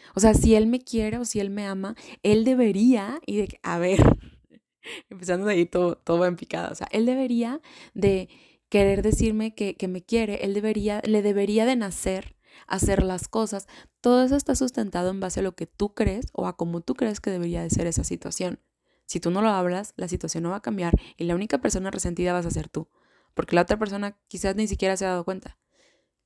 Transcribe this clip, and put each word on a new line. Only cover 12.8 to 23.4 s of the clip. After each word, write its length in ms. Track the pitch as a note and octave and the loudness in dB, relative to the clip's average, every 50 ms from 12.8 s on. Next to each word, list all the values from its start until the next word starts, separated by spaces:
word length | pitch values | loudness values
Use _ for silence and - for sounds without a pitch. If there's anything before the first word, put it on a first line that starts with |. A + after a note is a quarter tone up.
| F3 G3+ G3 F#3+ F#3+ | 0 2 2 2 2
las 240 | F#3 F#3 F3+ - | 0 -2 -4 -8
cosas. 400 | - - A3+ A3 G#3+ - G3 - - - - - _ _ _ | -4 -2 -2 -2 -2 -4 -8 -10 -14 -20 -20 -20 _ _ _
Todo 220 | - B3 B3 B3 B3+ | 2 4 6 6 6
eso 120 | B3+ C#4 | 4 2
está 200 | C#4+ - - C4 | 0 2 0 0
sustentado 540 | - C4+ B3 - A#3+ A3 G3 - F3 F3 F#3 | 0 0 -2 -2 -4 -4 -4 -2 -2 -2 -2
en 100 | F#3+ G3 | -2 -2
base 200 | F#3+ F#3 - G3 | -6 -4 -4 -2
a 40 | G3 | -4
lo 120 | F#3 F3+ | -4 -4
que 100 | - E3+ | -8 -12
tú 260 | - _ - G3+ G#3 - | -12 _ -4 -4 -4 -2
crees 340 | - A3 F#3+ F#3+ A3 A#3+ - - | 0 0 0 0 -2 -6 -8 -6
o 140 | - F#3 | -4 -4
a 80 | F3+ F3+ | -4 -4
cómo 240 | - F3 E3+ E3+ E3+ | -4 -4 -4 -4 -4
tú 140 | - - B3+ | -4 -4 -2
crees 240 | - B3+ A3 G#3 - | -2 -2 -2 -2 -4
que 120 | - G3+ | -4 -4
debería 300 | F#3+ F3+ F3 E3+ E3+ E3+ | -4 -2 -4 -4 -4 -4
de 80 | E3+ E3 | -4 -2
ser 180 | - - E3+ | -2 -2 -2
esa 160 | E3+ E3 - - | -2 -2 -4 -4
situación. 560 | - F3+ E3+ - E3+ - - F#3 F3+ - - _ _ _ _ _ _ _ _ _ - | -4 -6 -8 -8 -10 -8 -6 -6 -6 -6 -10 _ _ _ _ _ _ _ _ _ -8
Si 100 | - F3 | -8 -4
tú 120 | - E3+ | -2 -2
no 100 | F3+ G3 | 0 2
lo 80 | G#3+ A3+ | 2 2
hablas, 440 | G#3 F#3 F3+ F3+ F3+ F#3 G#3 - - | 2 2 0 -2 -2 -4 -6 -10 -10
la 100 | - F#3 | -10 -8
situación 360 | E3+ F3 F3+ - D#3+ - E3+ E3+ | -6 -6 -6 -6 -6 -6 -4 -4
no 80 | E3+ | -4
va 60 | F#3+ | -6
a 40 | G#3 | -6
cambiar 320 | - A#3 G#3+ G3 F3 E3+ E3+ - - - - | -6 -6 -4 -4 2 2 2 2 2 -4 -10
y 60 | _ E3+ | _ -4
la 100 | E3+ F3 | -2 -2
única 260 | F3+ G3+ A3 - C4 | -2 -2 -2 -2 0
persona 280 | - A3+ G3 F#3 F#3 F#3+ | 0 0 -2 -2 -4 -6
resentida 420 | - G3 - F3+ E3+ E3+ F3+ F3+ | -6 -6 -6 -6 -4 -2 -2 -2
vas 140 | F3 F3+ E3+ | -2 -2 -2
a 60 | E3 | -4
ser 180 | D3+ D#3+ D3+ - | -4 -6 -8 -8
tú, 200 | - D#3+ D#3+ - _ _ _ _ _ _ _ _ _ | -10 -10 -10 -12 _ _ _ _ _ _ _ _ _
porque 220 | - | -6